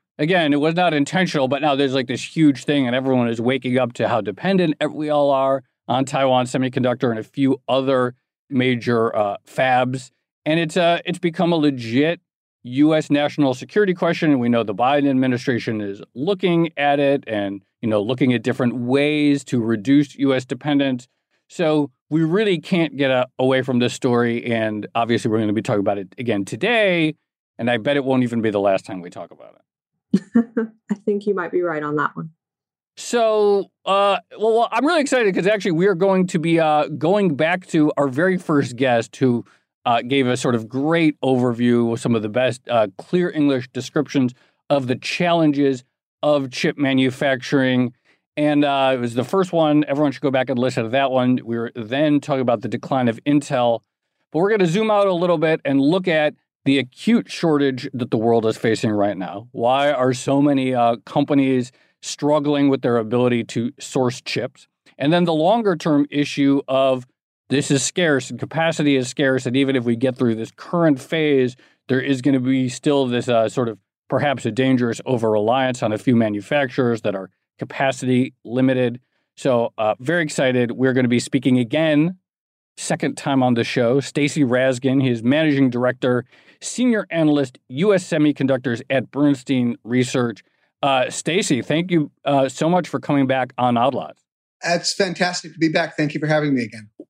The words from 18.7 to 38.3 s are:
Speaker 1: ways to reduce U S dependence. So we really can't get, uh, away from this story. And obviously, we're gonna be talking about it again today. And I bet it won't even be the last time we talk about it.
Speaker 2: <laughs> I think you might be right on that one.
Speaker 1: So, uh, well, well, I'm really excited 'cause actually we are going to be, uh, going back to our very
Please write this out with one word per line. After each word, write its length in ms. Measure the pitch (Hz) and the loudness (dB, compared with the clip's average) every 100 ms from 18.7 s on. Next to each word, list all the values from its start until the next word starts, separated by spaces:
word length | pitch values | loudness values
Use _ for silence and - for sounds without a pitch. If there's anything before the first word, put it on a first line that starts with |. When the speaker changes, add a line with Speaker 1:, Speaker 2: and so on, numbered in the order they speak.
| 120 | -2
Speaker 1:
ways 680 | 120 139 143 151 147 139 - | -2 0 2 2 2 0 -2
to 160 | 123 | -2
reduce 540 | 113 113 101 143 143 - | 0 -2 2 2 2 -2
U 180 | 139 | 0
S 100 | 131 | 0
dependence. 640 | 127 127 143 143 139 127 - _ _ _ _ | -2 -8 -2 0 0 -2 -8 _ _ _ _
So 440 | - 165 156 143 - _ | -4 0 0 -2 -8 _
we 140 | 151 | 0
really 360 | 160 190 214 175 | 2 2 0 0
can't 380 | - 185 165 131 | -2 0 0 0
get, 140 | 139 | 0
uh, 160 | 127 127 - | 0 -2 -2
away 220 | 131 131 | 0 0
from 180 | 131 123 | 0 0
this 140 | 120 | 0
story. 520 | - 131 120 120 117 120 | -2 0 2 0 -2 -4
And 420 | 117 110 107 104 | -2 -2 -4 -6
obviously, 380 | 117 117 113 120 | -4 0 0 0
we're 80 | 110 | 0
gonna 140 | 107 | 0
be 80 | 104 | -2
talking 180 | 107 107 | -2 -2
about 180 | 101 101 | 0 -4
it 160 | 95 - | -6 -10
again 260 | 120 104 | -4 -4
today. 720 | 98 127 196 240 202 175 156 151 _ _ _ - | -4 -4 -2 2 2 2 -2 -4 _ _ _ -6
And 140 | 117 | -2
I 60 | 120 | -2
bet 180 | 110 143 | 0 -2
it 80 | |
won't 200 | 131 131 | 0 0
even 180 | 123 117 | 0 0
be 80 | 110 | 0
the 100 | 101 | 0
last 260 | 101 95 - | 2 0 -4
time 140 | 95 | -12
we 100 | 87 | -14
talk 220 | 95 85 | -16 -18
about 240 | 73 58 50 _ _ _ _ _ | -18 -20 -20 _ _ _ _ _
it. 80 | 190 - 233 | -2 0 0
Speaker 2:
<laughs> 560 | 233 - 220 - _ | 0 -4 -6 -8 _
I 40 | 202 | -6
think 320 | - 208 208 | -4 -2 -2
you 60 | |
might 200 | 190 170 | -4 -2
be 80 | 180 | -2
right 200 | 175 151 | -2 -4
on 140 | 151 151 | -4 -2
that 180 | 143 - | -2 -4
one. 140 | 165 - _ _ _ _ _ - | -12 -16 _ _ _ _ _ -18
Speaker 1:
So, 720 | - 240 220 214 208 202 185 _ - | -4 0 2 2 2 2 -2 _ -2
uh, 320 | 196 202 190 - 120 | 2 2 0 -4 -4
well, 200 | 214 226 | 0 2
well, 120 | 233 | 0
I'm 120 | 233 277 | 0 0
really 140 | 349 | 2
excited 340 | 277 262 214 | 2 2 2
'cause 140 | 180 185 | 2 2
actually 240 | 214 196 | 0 0
we 160 | 160 190 | 2 2
are 80 | 180 | 2
going 320 | 190 185 185 | 2 2 2
to 120 | 180 | 0
be, 200 | 160 165 | 2 2
uh, 280 | 156 151 151 | 4 2 0
going 480 | 147 151 202 196 135 | -2 0 2 2 0
back 300 | 156 185 - | 0 0 -2
to 260 | 170 151 147 | 2 2 2
our 140 | 143 | 0
very 280 | 127 185 | 0 0